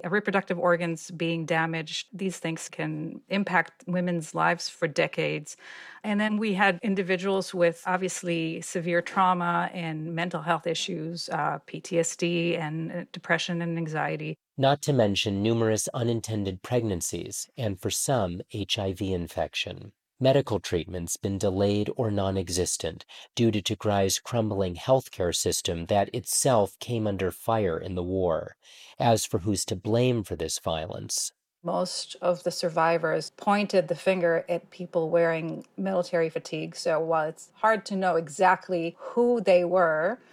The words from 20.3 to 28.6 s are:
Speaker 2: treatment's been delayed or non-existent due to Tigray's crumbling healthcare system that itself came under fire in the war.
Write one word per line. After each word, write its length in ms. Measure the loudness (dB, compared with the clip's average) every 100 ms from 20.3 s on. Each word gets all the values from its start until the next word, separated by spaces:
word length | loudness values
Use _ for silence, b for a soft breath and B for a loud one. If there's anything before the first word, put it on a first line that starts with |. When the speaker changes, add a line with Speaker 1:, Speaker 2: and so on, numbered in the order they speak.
| 4 2 -2
Speaker 2:
treatment's 560 | 0 -2 -2 -6 -6 -6
been 220 | -4 0
delayed 500 | 0 2 2 2 0 -2
or 140 | 0
non-existent 960 | 0 0 0 -2 -2 -2 -2 -4 -8 -14 B B
due 160 | 0 2
to 120 | 2
Tigray's 560 | -2 -2 0 2 2 0
crumbling 560 | -2 0 0 0 -2
healthcare 600 | -2 2 2 2 -2 0
system 520 | 0 0 -2 -2 -4 0
that 280 | 2 2
itself 640 | -2 -4 0 4 4 2 -2
came 280 | -6 -2 -2
under 240 | 0 -2
fire 480 | -4 -2 0 2 0
in 160 | -4
the 80 | -4
war. 540 | -2 0 2 0 -2 -14